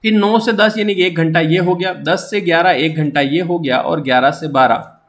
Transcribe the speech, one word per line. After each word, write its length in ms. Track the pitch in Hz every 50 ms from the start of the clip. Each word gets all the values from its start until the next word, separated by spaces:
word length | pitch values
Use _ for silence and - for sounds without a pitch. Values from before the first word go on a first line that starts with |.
| -
फिर 100 | 220 220
नौ 260 | 208 202 208 220 226
से 140 | 220 240 226
दस 240 | 196 214 214 214 220
यानी 160 | 202 208 202
कि 100 | 180 180
एक 120 | 185 170
घंटा 240 | 160 165 160 160 165
ये 180 | 160 156 165 185
हो 140 | 175 185 180
गया, 200 | 175 185 185 180
दस 360 | 143 143 151 180 190 - -
से 120 | 214 202
ग्यारह 300 | 180 170 165 165 170 185
एक 240 | 165 127 151 165 160
घंटा 260 | 156 151 143 135 151
ये 200 | 143 135 143 170
हो 160 | 180 170 175 170
गया 220 | 160 135 123 -
और 220 | - - 165 160
ग्यारह 300 | 143 131 127 127 127 139
से 160 | 151 - 160 151
बारह 440 | 139 135 131 123 113 - - - - _ _